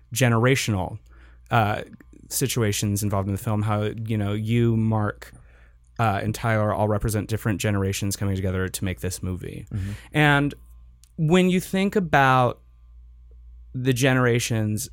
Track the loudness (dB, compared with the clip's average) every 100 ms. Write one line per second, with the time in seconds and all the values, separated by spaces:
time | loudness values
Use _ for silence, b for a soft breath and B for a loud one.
0 | b 0 2 4 4 2 0 -2 -2 -8
1 | -18 b b b b 0 2 -2 -8 -18
2 | -20 -20 -8 -4 -2 0 0 0 -2 -2
3 | -2 -2 -2 -4 -2 -2 0 0 -2 -4
4 | -4 -2 -2 -2 0 2 2 2 2 0
5 | -2 -4 -16 -20 b b b b b -2
6 | 0 0 -2 -4 0 0 0 0 0 0
7 | 0 -2 -4 -4 -2 -2 0 0 0 -2
8 | -4 -4 -4 -2 -2 -2 -4 -4 -6 -4
9 | -6 -6 -6 -6 -8 -12 -10 -6 -6 -8
10 | B 2 4 4 0 -4 -16 -20 -20 -20
11 | _ -4 2 4 4 2 0 -2 0 0
12 | 0 4 4 4 2 -2 -14 -20 -20 -20
13 | -20 -20 -20 -20 -20 -20 -14 -4 0 2
14 | 4 4 4 2 0 0 0 -2 -6